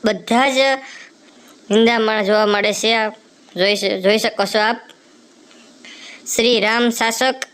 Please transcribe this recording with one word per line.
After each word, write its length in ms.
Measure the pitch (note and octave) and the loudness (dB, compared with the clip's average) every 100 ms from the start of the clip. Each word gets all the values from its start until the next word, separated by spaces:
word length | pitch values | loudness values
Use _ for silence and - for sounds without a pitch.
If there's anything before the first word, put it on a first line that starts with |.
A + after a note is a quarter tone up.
| A3 | -2
બધા 440 | G3 - A#3 C4+ | -4 0 0 2
જ 80 | C4 C4+ C4+ - - - _ - - - - - | 2 0 0 -6 -20 -20 _ -20 -20 -20 -20 0
નિંદામણ 520 | G#3 A3+ A#3 A3 G#3+ | 4 4 2 0 0
જોવા 220 | G3+ G#3+ G#3 | 2 2 2
મળે 280 | G3+ G3+ | 2 0
છે. 220 | G3 A3 A3+ | 0 0 0
આપ 200 | G#3+ - - _ - F3+ | -2 -6 -20 _ -16 -2
જોઈ 200 | F#3+ G3+ | 0 0
શ-, 260 | G3 F#3+ | -2 0
જોઈ 140 | F#3 G#3+ | 2 2
શકો 280 | A3 - G3 | 0 -2 -2
છો 140 | G#3+ | 0
આપ. 180 | G#3+ A#3 - - - - _ _ - - - - - - - - - - | -2 -4 -10 -20 -20 -20 _ _ -20 -20 -20 -20 -20 -20 -20 -18 -6 -2
શ્રી 240 | A3+ A#3 | 0 2
રામ 300 | G#3 A#3 A#3+ | 0 0 0
શાસક 460 | A#3 A3+ A3+ C4 C4 - | 0 -2 0 -2 -2 -12